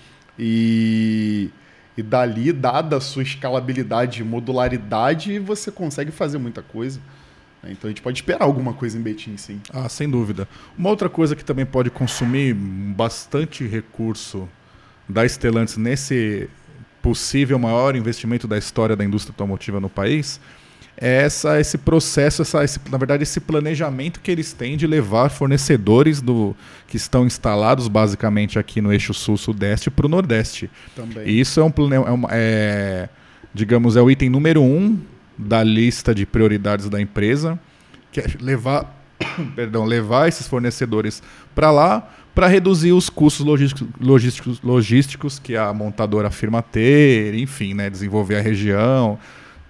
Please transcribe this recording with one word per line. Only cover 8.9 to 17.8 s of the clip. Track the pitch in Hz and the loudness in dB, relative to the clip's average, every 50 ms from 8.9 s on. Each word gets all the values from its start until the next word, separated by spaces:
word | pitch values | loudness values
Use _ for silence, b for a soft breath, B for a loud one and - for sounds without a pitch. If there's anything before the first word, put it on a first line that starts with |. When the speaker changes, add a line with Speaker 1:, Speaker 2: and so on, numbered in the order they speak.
| 104 117 | -6 -6
Speaker 1:
em | |
Betim, | 113 110 107 - - 110 104 | -6 -8 -8 -10 -12 -14 -14
sim. | 101 - - 101 104 104 - | -14 -14 -14 -16 -16 -16 -14
Speaker 2:
Ah, | - 131 127 117 | -10 -10 -10 -8
sem | - - 147 147 | -8 -6 -4 -2
dúvida. | 131 123 113 104 101 95 98 B B B B B B - | -2 -2 -2 -2 -4 -6 -8 B B B B B B -4
Uma | 175 196 | 0 0
outra | 214 208 196 147 | 0 0 -2 -2
coisa | - - 160 139 147 | 0 0 0 0 0
que | - - | -4 -6
também | - 143 131 131 | -6 -4 -4 -4
pode | - - 131 123 123 | -2 0 0 0 0
consumir | - - 131 117 - - 123 120 127 135 139 131 117 | -2 -2 -4 -4 -2 -2 -2 0 0 0 0 0 0
bastante | 98 98 98 95 95 101 101 98 92 113 117 - - - - - 143 160 156 - - 139 104 | -2 -4 -6 -8 -6 -6 -6 -4 -2 -2 -4 -4 -8 -8 -6 -4 -4 -4 -6 -6 -8 -8 -6
recurso | 110 113 107 - - - 113 113 107 - - - - 98 92 90 - b b b b b b b b b _ - | -6 -6 -8 -10 -10 -6 -6 -6 -6 -6 -10 -12 -12 -12 -12 -12 -16 b b b b b b b b b _ -4
da | 95 110 117 123 | 0 0 2 2
Stellantis | 131 - - 120 113 117 113 110 - | 0 0 -2 0 0 0 0 -2 -2
nesse | 110 110 120 135 135 - - 139 123 113 107 104 98 92 - - - - - - - - - _ _ | -4 -4 -2 -2 -4 -4 -2 -2 -2 -2 -2 -4 -6 -8 -10 -14 -18 -20 -20 -20 -20 -20 -20 _ _
possível | - 123 113 - - - - 139 139 123 139 127 | -2 -2 -2 -2 -2 -2 0 0 2 2 2 0
maior | 120 113 117 120 | 0 0 2 2